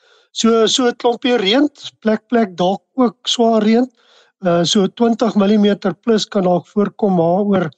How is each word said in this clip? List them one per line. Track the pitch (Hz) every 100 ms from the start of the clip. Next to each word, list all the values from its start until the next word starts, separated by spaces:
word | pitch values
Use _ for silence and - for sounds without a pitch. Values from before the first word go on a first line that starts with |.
| _ _ _
So, | - 226 226 220
so | - 247
'n | 240
klompie | 240 233 262 247
reën, | 190 247 302 - - -
plek, | 214 214 _
plek | 233 202 175
dalk | 180 196 _ -
ook | 240 - -
swaar | - 226 220
reën. | 208 226 254 _ _ _ _ _ 180
Uh, | 170
so | 165 214 190
twintig | - 233 226 226 208
millimeter | 196 214 202 196 190
plus | - - 214 -
kan | 208
dalk | 185 175 -
voorkom, | 208 202 - 208 180
maar | 165 185
oor, | 208 196 160